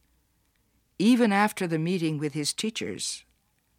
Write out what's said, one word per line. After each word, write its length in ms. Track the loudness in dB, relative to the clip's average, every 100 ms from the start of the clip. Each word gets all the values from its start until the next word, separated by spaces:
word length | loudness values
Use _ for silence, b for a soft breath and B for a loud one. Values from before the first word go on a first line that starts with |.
| _ _ _ _ _ _ _ _ _ 0
Even 320 | 4 6 4
after 360 | 4 2 0 -2
the 120 | -2
meeting 380 | 0 0 -2 -2
with 140 | -4
his 220 | -4 -6
teachers, 720 | -4 -6 -6 -8 -8 -8 -10 -16 _ _ _ _